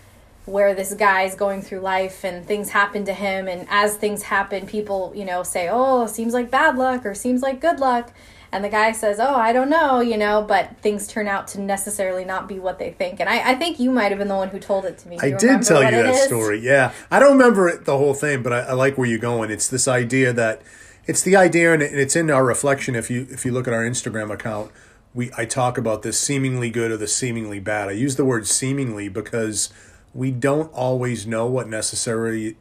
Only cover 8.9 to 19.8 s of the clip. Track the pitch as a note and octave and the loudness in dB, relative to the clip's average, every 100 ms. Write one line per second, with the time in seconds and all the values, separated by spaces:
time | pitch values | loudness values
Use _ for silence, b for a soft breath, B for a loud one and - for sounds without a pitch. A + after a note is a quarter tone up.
8.9 | A3 G#3+ G3+ C4 C4+ A3+ B3 C4+ E4 D4 | 2 -2 0 2 4 4 2 4 2 4
9.9 | B3 A#3 G#3+ G#3 G#3+ G#3 G3 - - G#3+ | 2 2 2 2 2 2 0 0 -2 -2
10.9 | G3+ G3+ A3 G#3 G3 - G3+ G3 G3 G#3 | -2 -6 -6 -4 -4 -6 -8 -4 -4 -4
11.9 | G3 F#3 F#3 F#3 F#3 F#3+ F#3+ F#3 F3+ F3 | -4 -2 -2 -4 -6 -6 -6 -6 -6 -10
12.9 | - F#3 G3+ G3 A3+ - C4 E4+ D#4+ B3 | -6 -6 -4 -2 0 0 0 0 0 0
13.9 | B3 G3+ G3 G3+ G3 F#3+ F#3+ - G3 F#3 | 2 0 0 -2 -2 -4 -8 -2 -2 -2
14.9 | - - - C#3+ B2+ B3 A#3+ - D3+ A3 | -10 -16 -2 -2 4 4 4 4 2 4
15.9 | - B3+ C4 C4+ A#2 G#2+ G#2 B2 C#3 B2 | 4 4 4 2 2 0 -2 2 4 4
16.9 | B B F#3+ C#4 C4+ B3 G3 F3 E3 - | B B 6 8 8 8 6 2 0 0
17.9 | C3+ C#3+ C3+ D3+ C3+ B2 A#2+ B2 B2+ C#3 | 2 2 2 0 0 0 -2 -2 2 2
18.9 | C3+ A#2+ A2 A#2 A#2 G#2+ G#2 - B2+ | 2 0 0 -2 -2 -2 -4 -4 0